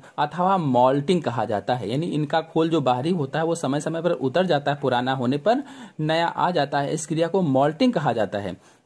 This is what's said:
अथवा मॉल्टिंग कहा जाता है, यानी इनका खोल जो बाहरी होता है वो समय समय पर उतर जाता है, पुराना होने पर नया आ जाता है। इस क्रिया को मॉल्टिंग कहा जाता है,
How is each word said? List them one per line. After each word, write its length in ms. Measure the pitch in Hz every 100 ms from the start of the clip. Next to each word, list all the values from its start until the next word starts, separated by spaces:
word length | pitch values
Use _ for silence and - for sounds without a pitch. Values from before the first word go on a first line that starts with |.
| - -
अथवा 380 | 147 156 180 190
मॉल्टिंग 640 | 151 123 127 143 143 180
कहा 200 | 135 120 107
जाता 300 | 101 - 127
है, 140 | 101
यानी 160 | 131 175
इनका 320 | 147 147 160
खोल 260 | 160 160 165
जो 100 | 165
बाहरी 280 | 131 123 151
होता 280 | 185 131 151
है 60 | 165
वो 100 | 165
समय 260 | 135 143
समय 200 | 156 165
पर 100 | 170
उतर 340 | 170 131 151 185
जाता 260 | 147 143
है, 80 | 143
पुराना 320 | 139 120 127
होने 240 | 131 120 143
पर 240 | 202 254 269 - 220 -
नया 280 | 156 160 170
आ 220 | - 165
जाता 280 | 175 143 143
है। 140 | 143
इस 120 | 151 -
क्रिया 200 | 156 165
को 140 | 190
मॉल्टिंग 500 | 170 131 143 156 254
कहा 200 | 180 143
जाता 260 | 113 101 104
है, 160 | 101 87 - _